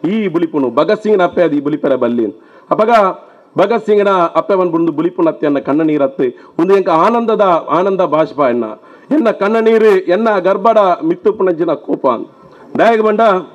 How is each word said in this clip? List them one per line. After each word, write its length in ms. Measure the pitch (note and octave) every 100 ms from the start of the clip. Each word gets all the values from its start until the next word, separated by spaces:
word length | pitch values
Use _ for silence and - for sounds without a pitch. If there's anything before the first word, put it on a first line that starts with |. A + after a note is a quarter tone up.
| D#3+
ಈ 220 | A3 G3+
ಬುಲಿಪುನು 420 | D#3+ E3 D3+ B2+
ಭಗತ್ 320 | A#2 D#3 G#3+
ಸಿಂಗ್ನ 200 | G#3+ G#3
ಅಪ್ಪೆ 200 | F3 F3
ಅದು 140 | E3 D3
ಈ 40 |
ಬುಲಿಪೆರ 360 | C#3 D3 D3+ B2+
ಬಲ್ಲಿ. 300 | A#2+ A#2+ G#2+ - - - _
ಅಪ್ಪಗ 200 | E3 A3 A3+ G3 - - - _ -
ಭಗತ್ 280 | G3 A3+ -
ಸಿಂಗ್ನ 240 | G#3 G3+
ಅಪ್ಪೆ 440 | F#3 E3 D#3+ D#3+
ಬಂದ್ಬಂದು 380 | G3 F#3 E3 E3
ಬುಲಿಪುನ 360 | D3 E3+ F3+ E3
ಅತ್ತೆ 180 | D3 D3+
ಅನ್ನ 120 | C#3+
ಕಣ್ಣು 260 | C#3 C#3+
ನೀರು 200 | D#3+ D3+
ಹತ್ತಿ 420 | C3+ - C3 A#2+ - -
ಒಂದು 180 | E3+ G3
ಎಂಕ 120 | F#3
ಆನಂದದ 760 | D#3+ F#3+ A#3+ A#3 G#3 G3 E3 C3
ಆನಂದ 300 | D#3 F#3+ F#3+
ಬಾಷ್ಪ 380 | C#3 D3+ D#3 C3+
ಎನ್ನ, 260 | C3+ A#2+ A2 G#2+ - - -
ಎನ್ನ 200 | D4 A3+
ಕಣ್ಣ 260 | - G3 A3+
ನೀರು 300 | A3 A3+ G#3+
ಎನ್ನ 520 | F#3+ F#3 F3+ A3+ G3+
ಗರ್ಭಡ 400 | F3+ F#3+ G#3 A3
ಮಿತ್ತುಪುನಂಚಿನ 920 | G3 E3+ D#3+ F3+ G#3+ - F#3 D#3+ E3+
ಕೋಪ 340 | C#3+ - C#4 C3+ A2+ - - - - - -
ದಾಯಗ 220 | G3+ A3+
ಬಂಡ 200 | A3 G#3+ A3+ F#3 D3